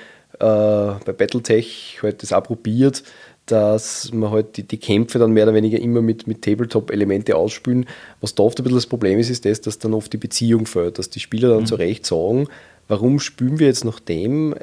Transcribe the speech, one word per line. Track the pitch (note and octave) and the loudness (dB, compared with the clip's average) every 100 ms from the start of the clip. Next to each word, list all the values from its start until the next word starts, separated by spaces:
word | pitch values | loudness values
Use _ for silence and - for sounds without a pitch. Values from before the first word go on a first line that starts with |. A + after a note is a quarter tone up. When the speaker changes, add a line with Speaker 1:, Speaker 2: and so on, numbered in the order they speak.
| - - _ - | -12 -20 _ -2
Speaker 1:
bei | A2 G#2+ G#2+ G#2 G#2 G2+ - F#2+ | 2 2 2 2 0 -4 -6 -2
Battletech | G#2 B2 - A2+ A2+ - - - | -2 -2 0 0 0 -10 -18 -6
halt | G#2+ G2+ | -6 -6
das | G2+ | -2
auch | F#2+ | -2
probiert, | - A2 G#2+ A2+ C3+ C3 - - - _ - | -2 -4 -2 2 2 2 -8 -20 -20 _ -2
dass | A2 G#2 A2 - - - | 2 4 2 -2 -10 -6
man | A#2 G#2 | -4 0
halt | A2 A2 - | 0 -2 -6
die, | |
die | G#2 A2 | -10 -6
Kämpfe | - G#2+ A#2 A#2+ | 0 0 2 2
dann | A2+ | 4
mehr | A2 G#2+ | 6 6
oder | |
weniger | G#2+ G#2+ A2+ | 4 4 0
immer | A#2+ A#2+ | 0 0
mit, | A2+ A2 - | 0 -2 -6
mit | A2 | -6
Tabletop-Elemente | - G#2+ A2+ A2+ - G#2 G2+ G2 G#2+ D#2+ | -2 -2 0 -2 -2 -2 0 0 0 0
ausspielen. | G2+ - B2+ B2 B2 - - - | 0 -2 -2 -2 -2 -8 -20 -12
Was | G#2 - | -6 2
da | |
oft | G#2 A#2+ | 2 2
ein | |
bisschen | B2 B2 | 0 0
das | - | 0
Problem | B2 G2 G2+ | -2 2 2
ist, | A#2 | 0
ist | A#2+ G2+ | -2 -2
das, | A2 | -2
dass | - - | -4 -6
dann | A2+ | -4
oft | A2 - | -4 -4
die | G#2 | -8
Beziehung | - - A#2 A#2 A2 | -8 -2 2 2 0
fehlt, | F2+ F2 - | -2 -2 -4
dass | - | -10
die | - | -10
Spieler | - A2 B2 | -8 0 2
dann | A2 | 2
Speaker 2:
Mhm. | A2 | 2
Speaker 1:
zu | G#2+ | -2
Recht | F2 A2 - | -2 -4 -4
sagen, | E2 F2 B2 D3 - - _ - | -2 0 0 -2 -8 -20 _ -6
warum | G#2 A#2+ C#3+ | 0 2 0
spielen | - - B2+ D#3 | -2 -4 -2 2
wir | D3 | 2
jetzt | B2+ A#2 | 2 -2
nach | - | -6
dem | - E2 G#2 D3 D#3 - | -6 -4 -2 -2 -2 -6